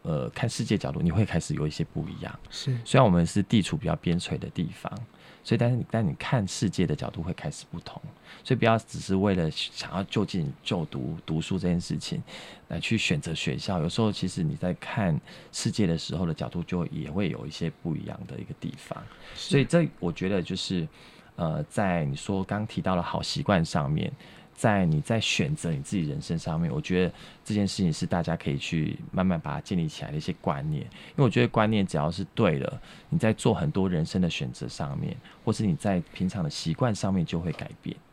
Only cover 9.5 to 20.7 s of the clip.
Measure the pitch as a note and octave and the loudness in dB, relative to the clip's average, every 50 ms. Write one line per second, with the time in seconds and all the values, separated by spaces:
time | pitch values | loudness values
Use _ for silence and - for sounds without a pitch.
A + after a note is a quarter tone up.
9.5 | D2 - - - - - - - - F2 G2 - - A2+ G#2 - - F#2+ D#2+ C#2+ | 0 -2 -6 -6 -6 -10 -10 -6 -4 -6 -6 -2 0 0 0 0 0 -2 -2 -2
10.5 | - - - - A2+ F2 D#2+ D2 - C#2 B1+ C2+ D#2+ E2 - - E2 D#2 D#2+ - | -4 -8 -6 -4 -2 -2 -2 -4 -4 -6 -4 -4 -6 -6 -4 -2 -2 -2 0 0
11.5 | G2 F#2 D#3 F2 - - - - D#3 D3+ - - F3 E3 - - - - - - | -2 0 2 2 2 2 0 -2 -4 -4 -4 -4 -6 -6 -6 -8 -14 -16 -16 -16
12.5 | - - - - - E2 - - A#2 G#2+ - - F2+ D2+ - - D#2+ - - - | -18 -20 -12 -8 -8 -6 -2 0 0 2 2 2 0 0 0 -4 -4 -2 -2 -2
13.5 | C2 - - - G2 F2 D#2 E2+ - - A2 G#2+ G2 - - F#2 - - F2 D2+ | -2 -2 -2 -2 0 0 0 0 2 2 2 2 2 0 -4 -4 -2 0 0 0
14.5 | D2 D#2 - F2+ F2 - - - - - G#2 F2+ D#2 C#2+ - - - - - - | 0 0 -2 -2 -2 -2 -6 -6 -2 0 2 2 2 0 -2 -6 -20 -20 -20 -12
15.5 | - - - A#2 G2+ - G#2+ F2+ E2 D#2+ - - - D#2+ F#2 E2 D#2 - - A#1+ | -8 -4 -2 -2 2 2 2 2 2 0 -2 -4 -2 0 0 0 0 -2 -4 -6
16.5 | - F2 E2 - - F2+ E2 - - D#2+ D2+ C#2+ D2 F#2 G2+ E2+ B1 G#1+ A1 D2 | -4 -6 -4 -2 -2 -2 -2 -2 -4 -6 -6 -4 -2 -2 0 0 -2 -4 -6 -10
17.5 | D#2 - E2+ D#2+ D2+ - - F2 D#2 D2 C#2+ C#2+ D2+ - - - - - - - | -6 -4 -4 -4 -4 -4 -4 -4 -2 -2 -4 -8 -10 -10 -10 -10 -10 -10 -10 -10
18.5 | - - - - - - - - - - - - - - - - - - - - | -12 -8 -8 -8 -8 -8 -12 -12 -10 -10 -10 -16 -18 -18 -18 -16 -14 -12 -4 2
19.5 | - C#3 C3+ - - E3+ E3 D3 - - - F3 D#3+ - F3+ F#3+ G3+ F#3+ E3+ - | 4 4 4 6 4 4 4 4 -2 -2 -2 -2 -2 0 0 0 2 0 0 0
20.5 | F#3 F#3+ - - | -4 -4 -2 -2